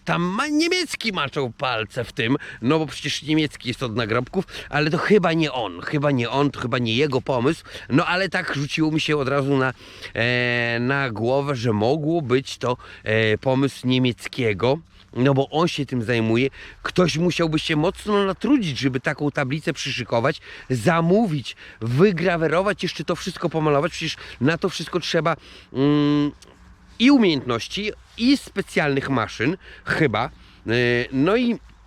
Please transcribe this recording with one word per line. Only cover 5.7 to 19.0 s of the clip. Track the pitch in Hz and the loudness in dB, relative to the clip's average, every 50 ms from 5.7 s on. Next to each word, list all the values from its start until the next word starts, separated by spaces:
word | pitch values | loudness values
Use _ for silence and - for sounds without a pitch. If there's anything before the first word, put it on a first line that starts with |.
| 85 87 | -6 -8
chyba | - - - 147 139 147 | -6 -4 -2 0 2 2
nie | 139 123 117 113 | 2 2 0 0
on, | 120 139 147 143 | 2 2 2 0
to | - - | 0 -4
chyba | - 120 127 | -4 -4 -2
nie | 127 120 113 110 | 0 0 0 2
jego | 123 151 151 123 101 | 2 2 2 0 -2
pomysł, | - - 135 123 - 147 165 - - - - - - - | 0 0 0 2 2 0 0 -2 -6 -14 -18 -16 -4 0
no | 117 151 170 | 2 2 2
ale | 156 175 185 196 180 | 2 0 0 0 -2
tak | - 185 165 - - | -2 -4 -4 -4 -4
rzuciło | 139 147 139 - 160 156 156 | -4 -4 -4 -2 0 0 0
mi | 156 156 | 0 0
się | - - 151 | 0 0 0
od | 147 135 | 0 0
razu | 127 135 143 135 139 143 | 0 0 0 2 2 2
na, | 131 131 131 - - - - - - - - - | 2 2 0 -2 -6 -14 -20 -18 -16 -16 -8 -4
e, | - 117 120 123 123 123 123 120 120 120 120 117 117 | -2 0 0 2 0 0 0 0 0 0 0 -2 -2
na | 120 127 139 139 139 127 | 0 0 0 0 -2 -2
głowę, | 110 104 131 123 131 143 139 143 143 | -4 -2 0 0 0 0 0 -2 -2
że | 120 113 123 104 | -2 0 0 2
mogło | 104 104 120 147 160 147 156 170 175 | 2 2 2 2 0 0 0 -2 -2
być | 147 113 127 135 139 - - | 0 0 0 0 0 -4 -8
to, | - - 120 123 - - - - - - | -6 -4 -4 -4 -4 -8 -16 -20 -8 -4
e, | 107 110 110 110 110 107 | 0 0 2 2 2 0
pomysł | 104 - 135 131 131 139 127 - - - | 0 0 0 2 2 0 0 -2 -4 -2
niemieckiego. | 127 127 127 127 123 113 - - - - - 123 110 104 87 113 123 143 165 - - - - - - - | 0 2 2 2 2 0 -4 -8 -10 -6 -2 0 0 0 2 2 0 0 0 -4 -12 -20 -20 -20 -8 -2
No | - 127 139 139 | 0 2 4 4
bo | 135 139 - | 2 2 0
on | 143 151 175 | 0 0 0
się | 170 - - 139 | 0 0 -4 -6
tym | - 131 123 110 | -4 -4 -4 -2
zajmuje, | 110 123 117 110 110 117 120 131 135 - - - - - - - | 0 0 0 2 2 2 2 2 0 -2 -8 -16 -20 -16 -12 -12
ktoś | - - - 180 151 117 | -2 2 2 2 2 2
musiałby | 156 175 175 147 - 170 160 151 156 | 0 0 0 0 0 0 0 0 -2
się | - - 160 | -2 -2 0
mocno | 151 156 190 185 - - 208 208 202 202 | 0 0 0 -2 -4 -4 -2 0 0 0
natrudzić, | 190 185 - - 214 294 269 202 160 127 104 | -2 -2 -2 0 2 2 2 2 -2 -4 -2
żeby | 123 135 123 | -2 -2 -2
taką | 131 | -2